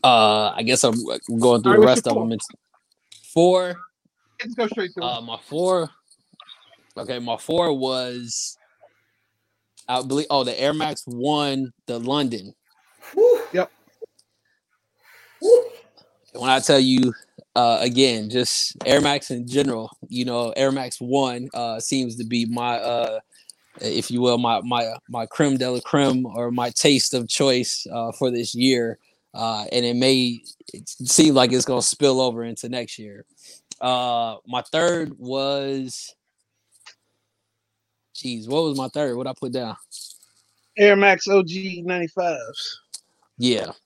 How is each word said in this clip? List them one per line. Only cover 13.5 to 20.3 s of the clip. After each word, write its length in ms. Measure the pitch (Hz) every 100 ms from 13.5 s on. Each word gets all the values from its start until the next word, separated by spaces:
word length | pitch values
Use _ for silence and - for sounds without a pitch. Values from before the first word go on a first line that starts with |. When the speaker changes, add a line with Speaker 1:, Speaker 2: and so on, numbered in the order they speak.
Speaker 2:
Yep. 200 | - 180 _ _ _ - _ _ _ _ _ _ _ _ _ _ - _ _
Speaker 3:
Woo. 220 | 381 494 466 - _ _ _ _ _
Speaker 1:
When 180 | - 123
I 80 | 131
tell 200 | - 139
you, 340 | 131 127 127 117 _ - _ -
uh, 240 | 120 117
again, 480 | 123 123 131 113 107
just 480 | 123 127 - - - -
Air 160 | 143
Max 300 | 143 143 -
in 160 | 123 120
general, 420 | 123 135 113 113 - -
you 160 | 123
know, 280 | 123